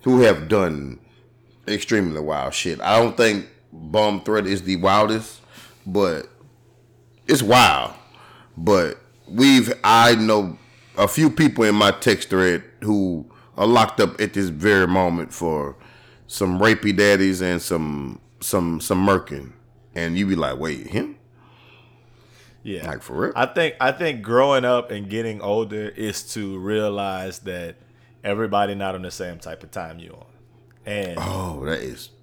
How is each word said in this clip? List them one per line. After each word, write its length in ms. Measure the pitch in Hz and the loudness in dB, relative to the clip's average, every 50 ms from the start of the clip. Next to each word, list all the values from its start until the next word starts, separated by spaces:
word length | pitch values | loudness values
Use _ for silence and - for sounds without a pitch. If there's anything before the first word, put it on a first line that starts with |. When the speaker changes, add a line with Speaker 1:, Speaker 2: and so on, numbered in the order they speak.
Speaker 1:
who 200 | - 131 127 123 | 2 4 4 6
have 260 | 123 110 95 76 78 78 | 6 6 4 2 0 0
done 500 | 107 104 92 85 78 71 69 67 62 - _ _ _ _ _ _ _ _ _ _ _ _ _ | 0 2 2 0 -2 -6 -10 -12 -14 -18 _ _ _ _ _ _ _ _ _ _ _ _ _
extremely 540 | - - - - - 117 107 98 85 78 78 | -6 -6 -6 -2 0 0 0 0 0 -4 -6
wild 340 | 76 76 76 71 64 65 - | -4 -4 -4 -4 -4 -4 -6
shit. 260 | - - 90 78 - | -6 -6 -6 -6 -4
I 180 | - 92 104 113 | 0 2 4 4
don't 180 | 120 113 117 | 4 2 2
think 300 | - 117 110 104 101 - - _ _ _ _ | 2 2 2 2 -2 -6 -10 _ _ _ _
bomb 500 | - 80 80 78 80 107 107 107 101 92 | -20 -18 -12 -2 0 2 2 2 0 -2
threat 240 | - - 107 107 98 | -4 -2 -2 -2 0
is 160 | 95 98 95 | -2 -4 -4
the 140 | 90 92 95 | -2 -4 -2
wildest, 640 | 87 90 95 98 104 107 107 110 110 110 - - - _ _ - - - - - _ _ | 0 2 2 4 4 4 2 0 -4 -6 -10 -18 -20 _ _ -20 -20 -20 -20 -20 _ _
but 420 | 98 90 104 98 90 80 71 - - _ _ _ _ _ _ _ _ _ _ _ _ _ _ _ _ _ _ _ | -4 0 0 0 0 -2 -6 -8 -14 _ _ _ _ _ _ _ _ _ _ _ _ _ _ _ _ _ _ _
it's 160 | - 151 135 | 0 0 0
wild. 500 | 120 101 120 127 117 87 73 67 60 - - - - _ - - - - - - - _ _ | 2 4 6 6 6 6 4 2 -2 -6 -10 -16 -20 _ -20 -20 -20 -20 -20 -20 -20 _ _
But 420 | 80 82 101 101 92 85 76 - - _ _ _ _ _ - | -4 2 4 4 4 4 0 -4 -10 _ _ _ _ _ -8
we've, 440 | 90 113 135 139 135 127 110 113 127 - - | 0 4 6 6 6 6 4 2 -2 0 4
I 300 | 104 113 117 117 120 120 | 4 6 8 8 6 6
know 440 | 110 110 110 107 107 101 90 - - - _ _ _ _ _ - | 4 4 2 2 2 2 -2 -8 -14 -20 _ _ _ _ _ 0
a 100 | - 104 101 | 0 0 0
few 220 | - 156 160 151 | 2 2 2 2
people 340 | 156 - 160 139 - - 113 | 4 4 2 2 4 4 2
in 100 | 107 104 | 4 4
my 160 | 104 104 101 | 4 4 4
text 380 | 98 - - 127 104 92 - - | 2 2 2 2 2 2 0 0
thread 340 | 95 92 95 90 87 82 - - - _ | 2 2 4 4 2 0 -4 -12 -18 _
who 480 | - 107 107 101 95 92 87 80 - - - - _ _ _ | -2 0 0 0 0 -2 -2 -6 -8 -14 -20 -20 _ _ _
are 100 | - 101 | 0 2
locked 340 | 110 120 117 110 104 - - | 4 4 4 4 2 2 0
up 200 | 107 85 - - | 0 0 0 -4
at 140 | 107 101 - | -4 -4 -2
this 140 | 98 98 90 | -4 -4 -4
very 380 | 80 73 85 104 104 98 92 | -4 0 2 4 4 4 4
moment 460 | 90 92 95 92 87 85 87 82 - | 4 2 2 2 0 -2 -4 -6 -10
for 440 | - - 85 82 78 76 71 71 69 - - - - - _ _ _ _ _ | -10 -6 -4 -4 -4 -4 -6 -8 -12 -16 -20 -20 -20 -20 _ _ _ _ _
some 320 | - - - 101 92 90 92 | -14 -6 -4 -2 -2 0 2
rapey 380 | 104 113 110 110 - 104 98 | 2 2 2 2 0 -2 0
daddies 440 | 92 101 101 101 95 98 95 92 90 | 2 4 4 4 4 4 2 0 0
and 200 | 92 90 87 85 | -2 -2 -2 -2
some, 600 | - - 90 82 80 76 73 71 69 65 53 - _ _ _ _ | -2 -4 -4 -4 -4 -4 -6 -8 -8 -10 -12 -16 _ _ _ _
some, 400 | - - - 95 87 85 82 80 | -8 -4 -2 -2 0 -2 -4 -4
some 180 | - - 101 92 | -4 -2 0 2
murking. 540 | 95 101 98 90 - - 71 69 69 64 - _ _ _ _ _ _ _ _ | 4 2 2 2 0 -6 -12 -12 -12 -16 -20 _ _ _ _ _ _ _ _
And 220 | 85 85 82 85 | -6 -6 -4 -2
you 100 | 92 101 | -2 -2
be 100 | 95 95 | 0 0
like, 220 | 82 76 67 65 65 | -2 -2 -4 -4 -6
"Wait, 300 | 78 80 73 62 - - | -6 -6 -6 -8 -10 -8
him?" 280 | - 117 - 302 - _ _ _ _ _ _ _ _ _ _ _ _ _ _ _ _ _ _ _ _ _ _ _ _ _ _ _ _ _ | -6 -6 -6 -6 -12 _ _ _ _ _ _ _ _ _ _ _ _ _ _ _ _ _ _ _ _ _ _ _ _ _ _ _ _ _
Speaker 2:
Yeah. 240 | _ 110 98 82 - | _ -12 -12 -10 -10
Speaker 1:
Like, 160 | 80 71 62 | -10 -12 -12
for 140 | - - 64 | -14 -10 -6
real? 160 | 76 110 160 - | -6 -6 -4 -2
Speaker 2:
I 120 | 120 127 | -4 -4
think, 280 | - - 175 165 151 - - | -2 0 -2 -2 -2 -2 -2
I 100 | 131 131 | -2 -2
think 320 | 135 - 175 160 139 117 | -2 -2 -4 -4 -4 -6
growing 420 | 101 107 117 123 135 143 139 131 123 | -6 0 2 4 4 4 2 2 2
up 260 | 123 123 123 120 - | 2 0 0 0 -4
and 180 | 107 104 101 95 | -10 -10 -8 -6
getting 320 | 104 113 113 113 107 104 | -6 -6 -4 -6 -8 -6
older 480 | - 101 101 113 113 101 107 107 107 101 | -2 -2 0 0 0 -4 -6 -8 -10 -10
is 340 | - - 110 107 98 - - - - | -10 -8 -8 -6 -6 -8 -12 -10 -10
to 240 | 110 104 98 95 92 | -8 -8 -8 -8 -8
realize 840 | 92 101 107 107 107 104 101 101 98 98 95 92 92 95 87 - | -6 -4 -2 -2 -2 -2 -4 -4 -6 -6 -6 -8 -10 -12 -14 -12
that 360 | - 92 90 87 87 85 82 _ _ _ _ _ _ _ _ _ - | -12 -12 -10 -10 -12 -12 -14 _ _ _ _ _ _ _ _ _ -6
everybody 500 | 104 101 107 113 104 101 101 101 101 101 | -6 -4 -4 -2 -2 0 0 0 0 -2
not 200 | 98 98 95 95 | -6 -6 -6 -6
on 80 | 92 | -8
the 80 | 92 90 | -10 -12
same 280 | - - 95 87 87 82 | -12 -12 -12 -12 -12 -14
type 240 | - 80 80 - | -16 -16 -16 -16
of 80 | 87 80 | -18 -16
time 280 | - 98 87 80 80 85 | -14 -14 -14 -14 -16 -20
you 140 | 85 85 | -20 -20
on. 140 | 82 82 80 _ _ _ _ _ _ _ _ _ _ _ _ | -20 -20 -20 _ _ _ _ _ _ _ _ _ _ _ _
And 320 | 104 104 104 98 90 85 85 | -10 -8 -6 -6 -6 -8 -8
Speaker 1:
Oh, 440 | 87 95 95 95 95 90 80 69 65 | -8 -6 -6 -6 -6 -8 -8 -8 -6
that 140 | 73 82 65 | -6 -6 -6
is 300 | 58 65 60 - - - _ _ | -8 -12 -12 -14 -20 -20 _ _